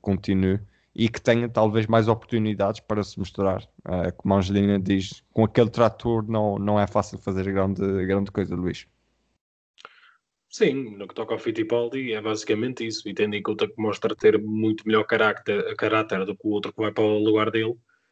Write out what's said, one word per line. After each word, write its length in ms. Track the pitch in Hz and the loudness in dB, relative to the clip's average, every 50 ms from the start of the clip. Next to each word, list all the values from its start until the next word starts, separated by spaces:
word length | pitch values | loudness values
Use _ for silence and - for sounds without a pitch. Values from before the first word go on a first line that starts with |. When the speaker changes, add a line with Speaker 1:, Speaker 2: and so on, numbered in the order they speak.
Speaker 1:
continue 580 | - 104 98 95 101 - 98 95 95 95 95 101 104 - _ _ _ _ - | -2 -2 -2 -2 0 0 0 2 2 2 0 -2 -4 -10 _ _ _ _ -4
e 120 | - 113 113 | -2 -2 -2
que 140 | 117 - | -2 -2
tenha 260 | - - 117 117 120 120 | 2 2 4 4 2 0
talvez 400 | 117 113 110 107 104 113 107 104 | 2 2 2 4 4 2 2 4
mais 200 | 113 113 107 113 | 4 4 4 4
oportunidades 760 | 113 110 - - 123 113 107 107 104 98 120 - 110 - | 2 0 0 -4 -2 -2 0 0 0 0 0 -2 -2 -4
para 220 | _ - 107 104 98 | _ -4 -4 -4 -4
se 140 | - - - | -4 -6 -8
mostrar. 460 | 98 - - - 98 95 92 101 110 - _ _ - | -10 -8 -4 -2 0 0 0 -2 -6 -12 _ _ -10
Ah, 260 | - 87 90 85 87 | -6 -4 -2 -2 -4
como 220 | - - - 98 95 | -4 -4 0 2 4
a 40 | 98 | 4
Angelina 420 | 90 92 101 101 101 101 101 98 | 4 2 2 2 4 4 2 2
diz, 440 | 95 98 101 95 98 - - - _ _ | 2 0 0 0 0 -4 -10 -16 _ _
com 120 | - 110 113 | 0 2 2
aquele 240 | 110 - 127 120 104 | 4 6 4 4 4
trator 580 | - 117 117 110 110 - - 120 117 113 107 107 | 4 4 2 2 2 0 -4 -2 -2 -2 -2 -2
não, 300 | 113 110 107 104 101 101 | -2 0 0 0 0 0
não 220 | 98 104 104 104 | 0 0 2 2
é 80 | 101 98 | 2 2
fácil 300 | - 104 101 - - 98 | 0 -2 -2 -2 -6 -10
fazer 260 | - 101 95 95 95 | -6 -4 -2 -2 -2
grande, 600 | 98 95 98 95 98 98 92 98 98 95 95 95 | 0 0 0 0 0 0 0 0 0 0 0 0
grande 260 | 92 98 98 101 101 | 0 0 0 0 -2
coisa, 240 | - 107 95 78 87 | -2 -4 -4 -2 -2
Luís. 320 | 87 90 90 73 - - _ _ _ _ _ _ _ _ _ _ _ _ _ _ _ _ _ _ _ - - _ _ _ - _ _ _ _ _ _ _ _ | -4 -4 -4 -4 -6 -12 _ _ _ _ _ _ _ _ _ _ _ _ _ _ _ _ _ _ _ -20 -20 _ _ _ -20 _ _ _ _ _ _ _ _
Speaker 2:
Sim, 480 | - - 226 160 131 139 131 110 104 98 | -2 0 2 2 2 -2 -6 -8 -10 -14
no 100 | 101 92 | -14 -12
que 60 | - | -8
toca 200 | - 113 107 113 | -8 -6 -6 -6
ao 60 | 113 | -4
Fittipaldi 720 | - 120 110 113 110 110 117 120 120 120 131 135 131 120 | -4 -6 -4 -2 -2 0 0 0 -2 -2 -4 -6 -6 -6
é 80 | 110 107 | -6 -6
basicamente 640 | 104 110 107 107 - - 110 107 120 127 127 - 117 | -4 -4 -6 -6 -2 -4 -2 -2 -2 -4 -6 -6 -8
isso, 220 | 113 110 - - 107 | -8 -8 -8 -10 -10
e 60 | 95 | -4
tendo 220 | - 104 107 104 | -2 -2 -2 -2
em 60 | 104 | -4
conta 260 | 98 113 107 104 113 101 | -4 -4 -2 -2 -2 -4
que 120 | - - | -4 -4
mostra 360 | 110 107 98 - - 110 107 | -4 -4 -4 -2 -4 -4 -2
ter 260 | - - 107 104 104 | 4 4 4 4 4
muito 440 | 107 107 107 110 110 110 110 110 - | 0 -2 -4 -2 0 0 0 -2 0
melhor 180 | 110 110 107 104 | 2 2 2 2
carácter, 720 | - 120 110 110 107 101 - - - 101 101 92 90 107 | 2 2 2 4 2 2 -2 -4 -2 -2 -2 -2 -4 -4
caráter 500 | - - 104 107 110 107 - 104 95 95 | -2 -2 0 2 0 0 0 -2 -4 -2
do 100 | 98 98 | -4 -6
que 120 | - - 107 | -6 -4 -2
o 20 | |
outro 240 | 104 104 98 - - | -2 -2 -4 -6 -6
que 80 | - | -4
vai 100 | 110 104 | -4 -2
para 120 | 101 - 110 | 0 2 2
o 160 | 107 107 107 | 2 2 2
lugar 320 | 107 110 107 107 107 110 | 2 4 4 4 2 2
dele. 240 | 110 113 110 110 120 117 _ _ _ _ _ _ | 0 0 -2 -2 -4 -6 _ _ _ _ _ _